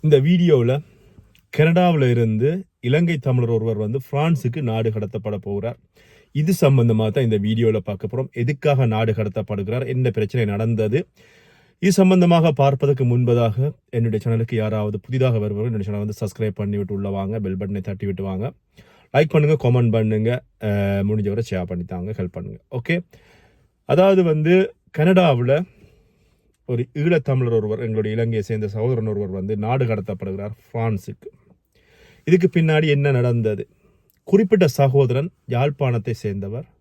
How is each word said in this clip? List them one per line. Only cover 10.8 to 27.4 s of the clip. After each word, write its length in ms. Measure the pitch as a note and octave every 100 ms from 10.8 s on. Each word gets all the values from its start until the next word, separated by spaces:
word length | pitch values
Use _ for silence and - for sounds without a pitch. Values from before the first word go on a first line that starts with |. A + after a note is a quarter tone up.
| G#2+ C3 - _ _ _ _ _ _ _
இது 140 | F#3
சம்பந்தமாக 600 | F#3+ F#3 F#3 F3 E3+ D#3+
பார்ப்பதற்கு 520 | C#3+ C#3 C3+ C#3+ C3+
முன்பதாக 680 | B2 A#2+ A#2+ A#2+ A2+ G#2 C#3 - _
என்னுடைய 300 | A#2 A2+ G#2+
சேனலுக்கு 300 | A#2 A2+ A2+
யாராவது 460 | A2+ G#2+ G#2+ G#2 G#2
புதிதாக 380 | - B2+ B2+ A#2
வருபவர்கள் 320 | G#2 G2+ A#2
என்னுடைய 180 | A2 G2
சேனலை 160 | G#2 G#2
வந்து 140 | G#2
சப்ஸ்கிரைப் 400 | G#2 - A2 G2
பண்ணிவிட்டு 320 | G2+ G#2 G2
உள்ள 160 | G2+ G2
வாங்க, 320 | G2 G2 A2
பெல் 160 | G2 F#2+
பட்டனை 240 | G2 G2+
தட்டி 260 | F#2 G2 G2+
விட்டு 160 | F#2
வாங்க, 300 | G2 F#2+ A#2+ - _ - _ _ _
லைக் 140 | C#3 D#3
பண்ணுங்க, 280 | D#3+ D3 D3+
கமெண்ட் 280 | B2 B2 A#2+
பண்ணுங்க, 520 | A2 A2 G#2+ A2 B2 _ _
அஹ், 420 | G#2+ G2+ G2 G2
முடிஞ்சவரை 420 | G2+ G#2+ G2+ G#2 A2+
ஷேர் 140 | F#2+
பண்ணி 200 | F2 F2+
தாங்க, 260 | F2 F#2 F#2
ஹெல்ப் 220 | A2 F2+
பண்ணுங்க. 260 | - F#2+ - _
ஓகே, 300 | B2+ A#2+ F3 - - _ _ _ _ _ _ -
அதாவது 340 | C#3+ F#3+ F#3+
வந்து 520 | E3+ D#3 D#3 F#3 F#3+ - _ -
கனடாவுல 640 | D#3+ F#3 F3 B2 A#2+ C#3+ F#3 _ - _ _ _ _ _ _ _ -
ஒரு 220 | B2 B2
ஈழத்தமிழர் 600 | D3 D#3 E3 C3+ C3